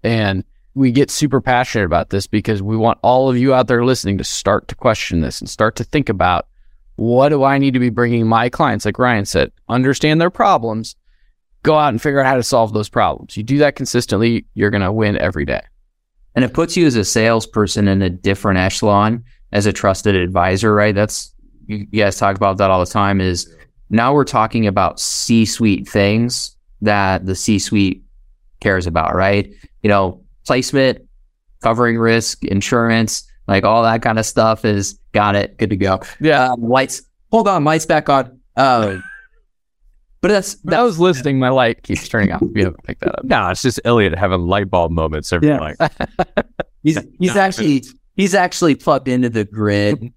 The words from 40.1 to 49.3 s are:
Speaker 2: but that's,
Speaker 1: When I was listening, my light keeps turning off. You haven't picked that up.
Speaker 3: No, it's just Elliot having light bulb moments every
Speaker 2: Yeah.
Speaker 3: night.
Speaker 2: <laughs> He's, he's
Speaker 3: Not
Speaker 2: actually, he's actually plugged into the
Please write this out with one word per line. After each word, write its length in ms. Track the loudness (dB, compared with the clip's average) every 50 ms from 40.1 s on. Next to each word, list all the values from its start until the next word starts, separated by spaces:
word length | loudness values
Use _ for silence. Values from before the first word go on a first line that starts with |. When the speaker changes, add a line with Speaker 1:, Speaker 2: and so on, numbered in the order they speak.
| _ _
Speaker 2:
but 60 | 0 2
that's, 280 | 2 0 0 -4 -14 _
Speaker 1:
When 120 | -4 -2 0
I 80 | 2
was 160 | 2 0 2 2
listening, 400 | 2 2 2 0 -2 -2 0 0
my 120 | 0 2
light 340 | 2 2 2 2 0 -4 -6
keeps 240 | -6 -6 -6 -6 -4
turning 240 | -2 0 0 0
off. 100 | 0 -2 -4 -4 -2
You 100 | -2 -2
haven't 180 | -2 -4 -10
picked 180 | -14 -14 -14 -6
that 140 | -6 -6 -6
up. 80 | -6 -4
Speaker 3:
No, 240 | -2 -2 0 0 -2
it's 120 | -4 -2
just 180 | -2 -2 -4 -2 0
Elliot 340 | 2 2 2 2 2 0 -2
having 220 | -2 0 0 -2
light 280 | 0 -2 -2 -2 -2 0
bulb 220 | 0 0 0 0
moments 420 | -2 -2 -2 -2 -4 -8 -6 -4
every 160 | -2 0 2 2
Speaker 2:
Yeah. 100 | 0 0
Speaker 3:
night. 180 | -4 -8 -4 _
Speaker 2:
<laughs> 1040 | -4 -4 -4 -8 -10 -8 -4 -6 -6 -4 _ -6 -6 -6 _ -12 -12 _ _ _
He's, 160 | -2 -2 -2 -2 -6 -10 -6 -2
he's 160 | -2 0 2
Speaker 3:
Not 40 | 2
Speaker 2:
actually, 460 | 0 0 -2 -2 0 0 0 0 -2 -8 -20 _ _ _ _
he's 200 | -2 0 2 2
actually 400 | 2 2 0 0 0 2 2 2
plugged 320 | 2 2 0 0 0 0 -2
into 200 | 0 0 0
the 160 | 0